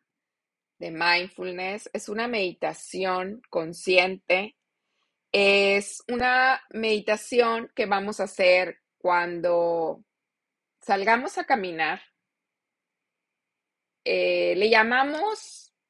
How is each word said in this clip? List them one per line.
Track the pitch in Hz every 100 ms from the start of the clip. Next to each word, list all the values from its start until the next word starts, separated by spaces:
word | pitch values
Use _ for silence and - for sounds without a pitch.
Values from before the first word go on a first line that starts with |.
| _ _ _ _ _ _ _ -
de | 170
mindfulness. | 160 170 175 185 - 185 180 185 208 -
Es | 208 -
una | 214 240
meditación | 233 185 - 160 160 - 185 185 185 185 226 -
consciente. | 175 160 170 - 185 185 185 - 185 214 _ _ _ _ _ _ _ _
Es | 202 202 202 196 202 202 - -
una | 240 247 254 262 262 -
meditación | 220 220 214 - 214 - 247 233 226 240
que | - 208
vamos | 196 196 214
a |
hacer | 196 - 185 180 180 - _ _
cuando | 180 175 175 175 175 175 170 170 160 - _ _ _ _ _ _ _ _
salgamos | - 196 196 233 294 -
a |
caminar. | 349 254 185 160 156 190 - _ _ _ _ _ _ _ _ _ _ _ _ _ _ _ _ _ _ _
Eh, | 170 180 180 175 175
le | 175 220
llamamos, | 226 226 247 285 302 403 427 - - - _ _